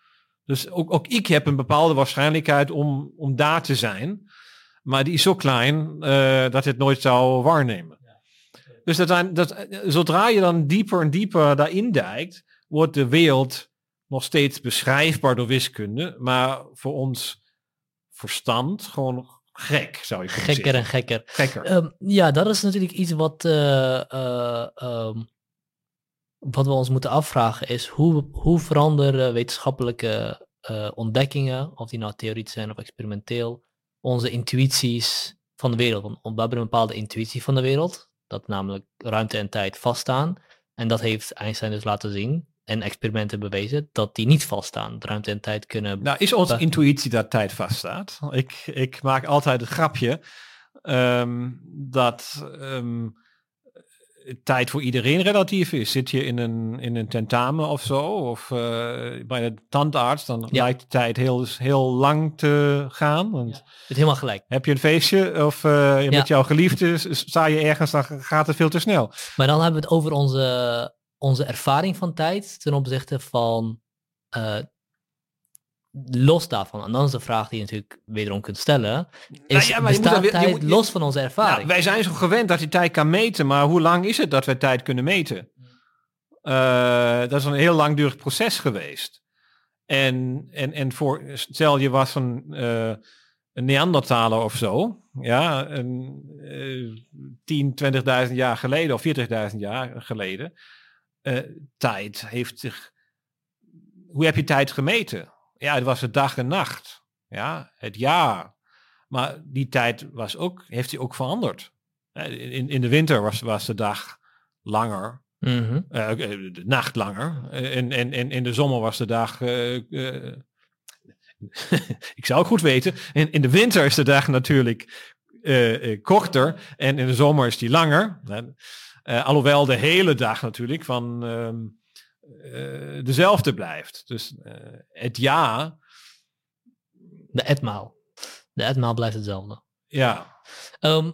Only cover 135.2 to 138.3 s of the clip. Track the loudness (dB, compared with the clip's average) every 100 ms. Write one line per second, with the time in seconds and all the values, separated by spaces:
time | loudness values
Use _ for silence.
135.2 | 2 2 2 0 -6 -12 _ -20 -20 _
136.2 | _ _ _ _ _ _ _ _ -20 -20
137.2 | -8 -4 0 0 -2 -6 -12 _ _ -20
138.2 | -20